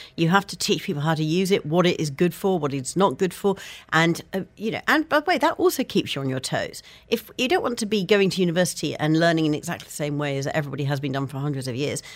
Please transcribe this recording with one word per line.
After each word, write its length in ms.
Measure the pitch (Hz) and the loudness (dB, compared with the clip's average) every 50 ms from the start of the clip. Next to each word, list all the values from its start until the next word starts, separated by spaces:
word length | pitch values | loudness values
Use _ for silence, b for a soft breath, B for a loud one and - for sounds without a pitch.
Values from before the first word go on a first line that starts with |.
| B B B | B B B
You 140 | - 165 165 | 0 2 4
have 180 | 185 196 190 - | 4 4 4 2
to 80 | - | -6
teach 280 | - - - 202 175 - | -6 -2 0 0 0 0
people 180 | - 165 143 | -4 -4 -2
how 120 | 143 160 160 | 0 0 0
to 100 | 151 156 | 0 0
use 280 | 151 165 185 190 180 | 0 0 0 2 2
it, 140 | 202 - - | 2 0 0
what 200 | 147 160 180 175 | 0 2 4 4
it 140 | 180 - - | 4 2 2
is 100 | 160 147 | -2 -4
good 240 | 135 - 180 175 - | 0 0 0 0 0
for, 240 | - - 196 190 170 | 0 0 0 0 2
what 160 | 147 139 139 | 0 -2 -2
it's 220 | 139 127 - - | -4 -6 -4 0
not 220 | 170 196 185 139 - | 2 2 2 2 2
good 160 | 190 180 - | -2 -2 -2
for. 240 | - - 202 190 B B B B B B B | 0 0 0 0 B B B B B B B
And, 300 | 165 160 165 170 165 160 - - | 2 2 4 4 2 0 -4 -8
uh, 100 | - 190 185 - _ | -8 -8 -8 -8 _
you 160 | - 196 220 | -8 -6 -6
know, 80 | 151 101 - - | -6 -4 0 0
and 200 | 254 311 - - | 2 2 2 2
by 100 | 277 302 | 0 0
the 60 | 294 | 2
way, 120 | 381 349 - | 2 0 2
that 180 | - 330 - | 2 0 2
also 280 | - 320 370 - - 247 | 2 2 2 2 0 -4
keeps 320 | - - 190 - - - | -2 0 -2 0 -2 -4
you 60 | 143 | -4
on 80 | 139 131 | -4 -2
your 100 | 131 131 | -4 -4
toes. 420 | - - 151 113 85 - - - - b b b b b | -4 -4 -2 -2 -4 -4 -8 -12 -18 b b b b b
If 200 | - 220 - - - - | -4 -4 -4 -6 -6 -2
you 120 | 247 247 | 0 2
don't 120 | 349 370 | 2 2
want 160 | - 262 240 - | 0 -2 -4 -4
to 60 | 233 | -2
be 200 | 196 220 208 180 | 0 0 0 2
going 240 | - 214 202 196 185 | 4 4 4 4 4
to 120 | - 185 | 2 2
university 540 | 185 175 160 180 180 165 - - - 147 131 | 0 2 2 2 0 0 0 -4 -4 -6 -4
and 240 | - 147 151 156 160 | -2 0 2 4 4
learning 280 | 170 170 160 160 160 151 | 4 4 4 4 2 2
in 60 | 151 | 0
exactly 340 | 143 - 170 170 - - - | 0 -4 -6 -8 -8 -10 -12
the 40 | |
same 260 | - - 156 147 147 143 | -8 -6 -4 -4 -2 -2
way 200 | 147 143 139 135 | -2 -2 -2 -2
as 100 | 135 147 | -2 -2
everybody 380 | - 160 147 139 135 139 143 | -2 -2 -2 -4 -4 -4 -2
has 160 | 139 143 139 | -2 -2 -2
been 100 | 147 139 | -2 -2
done 160 | 131 139 139 127 | -2 -2 -2 -4
for 120 | 135 135 | -4 -4
hundreds 280 | 143 147 139 135 131 139 | -4 -4 -4 -4 -4 -6
of 80 | 113 | -4
years, 260 | 127 147 127 104 - - B B | -4 -4 -4 -4 -6 -8 B B